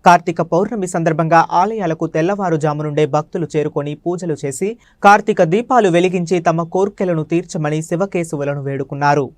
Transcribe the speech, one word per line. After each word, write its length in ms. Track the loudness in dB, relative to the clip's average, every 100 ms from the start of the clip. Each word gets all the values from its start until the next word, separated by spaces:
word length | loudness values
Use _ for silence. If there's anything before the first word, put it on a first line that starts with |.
| 6
కార్తీక 360 | 4 2 -4
పౌర్ణమి 440 | 0 0 0 -4 -4
సందర్భంగా 600 | -2 0 0 2 4 4
ఆలయాలకు 540 | 0 0 -2 -4 -4 -2
తెల్లవారుజాము 760 | 0 -2 -2 -2 0 -2 -2
నుండే 240 | -4 0 0
భక్తులు 420 | 0 -4 -8 -4 -2
చేరుకొని 380 | -2 -4 -6
పూజలు 420 | -6 -6 -6 -6 -6
చేసి 340 | -6 -4 -6 -6 _ _
కార్తీక 380 | 4 6 2 2
దీపాలు 460 | 2 2 2 2 4
వెలిగించి 500 | 4 2 0 -2 0
తమ 240 | 0 -2
కోర్కెలను 600 | -2 -2 -2 -2 -2 -2
తీర్చమని 600 | -2 -4 -4 -6 -4 -4
శివకేశవులను 800 | -4 -4 -2 -4 -4 -4 -4 -4
వేడుకున్నారు. 680 | -6 -6 -6 -2 2 2 0